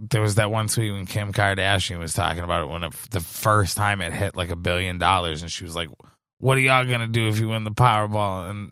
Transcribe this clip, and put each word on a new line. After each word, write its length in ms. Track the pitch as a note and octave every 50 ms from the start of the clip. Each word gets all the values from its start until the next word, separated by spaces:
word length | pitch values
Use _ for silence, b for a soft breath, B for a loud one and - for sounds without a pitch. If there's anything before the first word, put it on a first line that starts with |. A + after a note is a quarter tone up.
| A2 G#2
there 120 | - A2
was 140 | G#2+ G#2+ G2
that 160 | G2+ G#2+ G#2
one 160 | A2 A2 G#2+ G#2+
tweet 240 | - - A2+ G#2+
when 140 | G2+ G2 F#2+
Kim 260 | F#2 - G#2+ G#2 G2+
Kardashian 680 | F#2+ - G2+ G2 G2 F#2+ F#2 G2 G2+ F#2+ F#2 - F2+ E2+
was 140 | E2 D#2+ -
talking 300 | - F2+ E2 E2 E2+ E2+
about 200 | E2+ E2+ E2+ D#2+
it 60 | C2+
when 140 | D#2+ E2+ E2+
it, 100 | D#2+ - - - -
the 100 | - F#2
first 560 | E2 - - - - A2 G#2+ G#2+ G2+ E2 - -
time 240 | G#2 G2+ G#2 G2
it 100 | F2+ E2
hit, 240 | D#2+ - G#2 G2 -
like, 140 | F2+ F2+ E2+
a 60 | F2 E2+
billion 400 | F2 F2+ F2 F2+ F#2 F#2 F2+ F2+
dollars, 460 | F2 F2 F#2+ F#2 F2 E2+ D#2 D2+ E2+
and 80 | E2
she 120 | - - G2
was 120 | E2+ E2
like, 140 | E2+ E2+ D2+ - b b b b _ _ _ _ _
"What 180 | - B2+ C3 C3+
are 40 |
y'all 240 | C3 C3 C3 B2+ B2+
gonna 220 | B2+ B2 A#2+ A#2 A2+
do 220 | A2+ A#2 A2+ A2
if 100 | G#2+ A2
you 100 | A2+ A2
win 140 | A2+ A2 G#2+
the 80 | G#2+
Powerball?" 760 | G#2 - B2 B2 G#2+ G#2+ G#2+ G#2 G#2 G#2+ G#2 G2+ F#2+ F#2 F2 F2+
And 220 | G2+ G#2 G2+ -